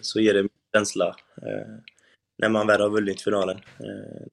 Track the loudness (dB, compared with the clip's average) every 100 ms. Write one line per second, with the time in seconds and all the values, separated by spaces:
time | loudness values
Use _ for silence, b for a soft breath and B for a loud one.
0 | -4 2 4 4 2 _ _ 0 0 0
1 | -2 -2 -16 -14 -8 -8 -10 -16 -20 b
2 | b b _ -4 0 2 4 4 4 0
3 | -2 -2 -2 0 0 -4 -12 -16 -14 -12
4 | -14 -16 -18